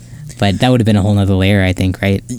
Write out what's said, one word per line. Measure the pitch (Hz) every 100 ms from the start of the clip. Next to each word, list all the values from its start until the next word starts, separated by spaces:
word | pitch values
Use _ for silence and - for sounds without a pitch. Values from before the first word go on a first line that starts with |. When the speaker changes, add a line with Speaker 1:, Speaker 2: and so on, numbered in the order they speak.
| - - - -
Speaker 1:
But | 101 98
that | 127
would | 127
have | 110
been | 107
a |
whole | 101
nother | 101 98 95
layer, | 92 101
I | 92
think, | 92 95 92
right? | 98 98
Speaker 2:
Y-, | -